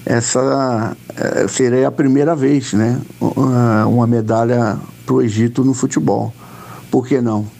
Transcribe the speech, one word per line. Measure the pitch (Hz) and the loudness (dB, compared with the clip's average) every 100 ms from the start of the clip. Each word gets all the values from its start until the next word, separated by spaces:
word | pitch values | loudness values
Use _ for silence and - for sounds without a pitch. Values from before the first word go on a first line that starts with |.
essa, | - 120 117 127 135 135 131 113 113 - - - | 0 0 0 0 0 0 0 -2 -4 -6 -14 -6
é, | - - - | -2 0 0
seria | - 127 127 135 | 2 2 2 0
a | |
primeira | 117 139 135 147 | 2 2 2 2
vez, | 160 135 143 123 | 2 2 0 0
né? | 101 113 131 - - | 0 0 0 -6 -4
Uma, | 120 - 135 123 120 107 110 | -2 0 0 2 2 2 2
uma | 117 117 | 2 2
medalha | 117 107 113 117 120 110 - - - - | 0 0 0 2 0 0 -4 -10 -16 -2
pro | 127 | 0
Egito | 120 107 117 120 | 2 0 0 2
no | 131 | 0
futebol. | 131 139 156 151 107 110 - - - - - - | 0 -2 0 0 -2 -4 -10 -20 -20 -18 -18 -2
Por | 131 123 | -2 0
que | 139 | 0
não? | 120 107 104 | 0 -2 -4